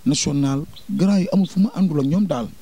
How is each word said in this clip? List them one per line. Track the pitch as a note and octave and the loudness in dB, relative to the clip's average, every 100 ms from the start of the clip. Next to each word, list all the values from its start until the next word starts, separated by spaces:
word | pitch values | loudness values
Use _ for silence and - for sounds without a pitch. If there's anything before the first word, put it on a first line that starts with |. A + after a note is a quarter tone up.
| - | -2
nationale. | C#3+ - C#3 C#3 C#3 D#3 - - | 0 0 0 0 -2 -6 -12 -8
Grand | - F#3+ G3+ | 0 2 2
yi | F3+ | 2
amul | F#3+ F#3 | 2 0
fu | F#3 | 2
ma | G#3 - | 0 2
àndul | F#3+ D3+ | 0 2
ak | C#3 | 2
ñoom | F3 G3 | 2 0
daal. | C3 A2 - | -2 -4 -10